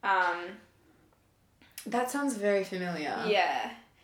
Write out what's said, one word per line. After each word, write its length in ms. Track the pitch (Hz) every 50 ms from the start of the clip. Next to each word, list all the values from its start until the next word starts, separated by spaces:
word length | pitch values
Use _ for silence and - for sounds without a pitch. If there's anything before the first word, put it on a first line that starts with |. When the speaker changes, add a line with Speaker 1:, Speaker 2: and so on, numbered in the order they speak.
| -
Speaker 1:
Um, 560 | 196 190 185 180 175 175 175 175 180 202 214 - _ _ _ _ _ _ _ _ _ _ _ _ _ _ _ _ _ _ _ - - - - -
Speaker 2:
That 240 | - 220 240 247 254
sounds 240 | - 277 285 277 240
very 300 | 202 202 208 202 196 190
familiar. 580 | 190 196 185 180 180 170 156 151 139 - - -
Speaker 1:
Yeah, 440 | 214 208 196 175 160 143 - - 240 - - - _ _ _